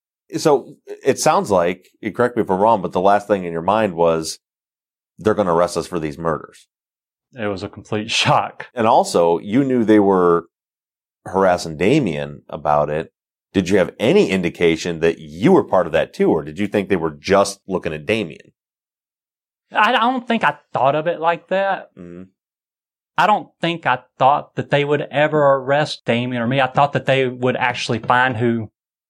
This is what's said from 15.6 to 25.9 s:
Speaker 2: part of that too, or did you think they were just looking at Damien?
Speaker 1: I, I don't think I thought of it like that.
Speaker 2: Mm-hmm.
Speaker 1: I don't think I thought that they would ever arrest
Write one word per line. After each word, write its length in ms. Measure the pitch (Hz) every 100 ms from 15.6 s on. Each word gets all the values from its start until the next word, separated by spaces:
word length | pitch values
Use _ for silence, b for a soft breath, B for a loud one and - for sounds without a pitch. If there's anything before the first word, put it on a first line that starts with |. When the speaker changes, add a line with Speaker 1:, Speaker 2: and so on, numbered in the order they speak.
Speaker 2:
part 220 | 101 95 85
of 60 |
that 200 | 78 69
too, 160 | - 196
or 120 | 85
did 140 | 73 78
you 80 | 104
think 220 | 107 95
they 80 | 95
were 140 | 80
just 500 | 73 73 98 98 - -
looking 260 | 90 87
at 140 | 78 73
Damien? 460 | 110 87 - - _ _ _ _ _ _ _ _ _ _ _ _
Speaker 1:
I, 220 | 220 214
I 60 | 247
don't 260 | 233 262 240
think 180 | 220
I 140 | 147 - _
thought 220 | 117 131
of 120 | 151 160
it 140 | 151
like 280 | 165 170 -
that. 460 | 185 196 185 - -
Speaker 2:
Mm-hmm. 280 | 87 87 92 _ _ _ _ _ _ _ _ -
Speaker 1:
I 80 | 185
don't 240 | 202 - -
think 240 | 165 170 143
I 140 | 120 _ -
thought 360 | 131 143 -
that 160 | - 127
they 140 | 143
would 180 | 143 147
ever 360 | - 139 151 151 143 139
arrest 460 | 127 143 151